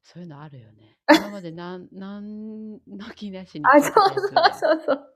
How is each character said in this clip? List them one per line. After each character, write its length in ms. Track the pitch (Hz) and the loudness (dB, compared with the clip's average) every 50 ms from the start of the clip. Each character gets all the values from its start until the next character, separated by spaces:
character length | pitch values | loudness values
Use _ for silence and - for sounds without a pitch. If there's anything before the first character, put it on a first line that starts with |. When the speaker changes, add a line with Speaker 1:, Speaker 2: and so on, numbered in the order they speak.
| _ | _
Speaker 1:
そ 180 | _ _ 165 | _ _ -18
う 20 | 180 | -16
い 40 | |
う 20 | 175 | -16
の 120 | 143 143 | -16 -16
あ 80 | 151 156 | -18 -18
る 100 | 139 131 | -18 -20
よ 100 | 110 107 - | -20 -20 -20
ね。 260 | _ _ _ _ _ _ - | _ _ _ _ _ _ 4
今 200 | 302 - 202 208 | 4 4 4 -2
ま 100 | 202 202 | -12 -12
で 100 | 175 170 | -14 -14
な 280 | 160 170 175 175 180 185 | -14 -12 -12 -10 -12 -12
ん-、 100 | 180 - - | -14 -16 -16
<laughs> 0 | |
な 280 | 185 190 196 202 208 | -16 -14 -14 -14 -14
ん 520 | 208 208 214 214 214 220 220 214 220 214 214 | -14 -14 -14 -12 -12 -14 -14 -14 -14 -14 -16
の 60 | - _ - 196 202 202 226 - | -18 _ -18 -16 -16 -16 -16 -16
気 160 | - 214 208 | -14 -12 -12
な 160 | 185 185 185 | -12 -12 -16
し 120 | - _ 156 | -14 _ -2
に 60 | 147 | 4
Speaker 2:
あ、 120 | - 269 294 | 6 8 8
Speaker 1:
聞 20 | |
い 20 | 285 | 6
て 80 | - - | 6 4
た 80 | 392 | 4
や 100 | 403 392 | 4 4
つ 240 | 392 403 381 403 - | 2 0 -4 0 0
が 200 | - 330 - - | 4 4 4 2
Speaker 2:
そ 180 | - - 320 320 | 2 2 2 2
う 20 | |
そ 0 | |
う 60 | 320 - | 2 2
そ 0 | |
う 20 | |
そ 60 | - 277 | -2 -2
う。 220 | 285 - - _ | -2 -2 -20 _